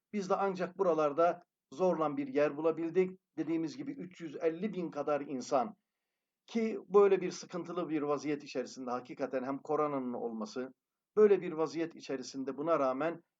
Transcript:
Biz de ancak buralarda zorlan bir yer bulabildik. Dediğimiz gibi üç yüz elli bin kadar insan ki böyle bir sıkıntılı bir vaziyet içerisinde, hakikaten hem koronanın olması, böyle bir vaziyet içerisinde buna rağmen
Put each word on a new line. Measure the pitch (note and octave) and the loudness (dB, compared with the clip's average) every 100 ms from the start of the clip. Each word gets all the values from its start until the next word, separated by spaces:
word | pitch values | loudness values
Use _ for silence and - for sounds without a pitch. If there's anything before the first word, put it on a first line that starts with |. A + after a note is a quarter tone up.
| _ | _
Biz | G#3 F3+ | -6 0
de | |
ancak | G3 G3 F#3 E3+ - | 0 0 -2 -6 0
buralarda | F3+ D#3 D3 C#3+ F3 E3+ - _ _ | 2 4 2 4 2 2 -8 _ _
zorlan | C3+ F#3 D#3+ D3+ C#3+ | 0 2 4 2 0
bir | C3+ | 0
yer | C#3 D3 C#3 | 2 2 2
bulabildik. | E3 D#3+ E3 F3 F#3 F#3 _ - | 0 0 0 2 2 -2 _ -6
Dediğimiz | D#3 E3 D#3+ B2+ | -2 -2 -2 -6
gibi | - | -10
üç | - F3 - | -8 -12 -12
yüz | D#3+ D3+ | -12 -2
elli | E3 E3 G#3+ | 0 0 -4
bin | F3+ D#3+ | -4 -4
kadar | C#3+ D3+ D3 | -4 0 -2
insan | D3 C3 G#2+ C#3+ G#2+ - _ _ _ _ _ _ - | -2 -8 0 0 0 -6 _ _ _ _ _ _ -6
ki | A#3 A3 - - | -2 -2 -4 4
böyle | G3+ G3+ F#3+ | 6 8 6
bir | F3+ | 0
sıkıntılı | - E3 F3+ E3 E3+ D3+ | -6 -8 -8 -6 -6 -2
bir | D#3 | -2
vaziyet | C#3+ C#3+ C#3+ D3 | 0 -2 -2 -6
içerisinde, | C#3+ C3+ A2+ C3 B2 | -4 -6 -6 -8 -6
hakikaten | B2 - D3+ C3 C3+ | -6 -8 -8 -4 -4
hem | B2+ C#3 | -4 -6
koronanın | - D3+ D3+ C#3 B2+ | -2 0 0 -2 -4
olması, | A#2+ A#2 A2+ G#2 B2+ C3 - _ _ _ G#3 | -4 -6 -6 -6 -6 -8 -12 _ _ _ 6
böyle | G#3+ F#3 | 6 6
bir | F3 | 2
vaziyet | D#3 D#3 D3+ E3 C3 | -2 -2 -2 -6 -6
içerisinde | A#2+ C3+ B2 C#3 C3 C3 | -8 -8 -6 -6 -6 -4
buna | D#3+ D#3 | 0 2
rağmen | C3 C3 D#3+ E3 _ | 2 0 -2 -4 _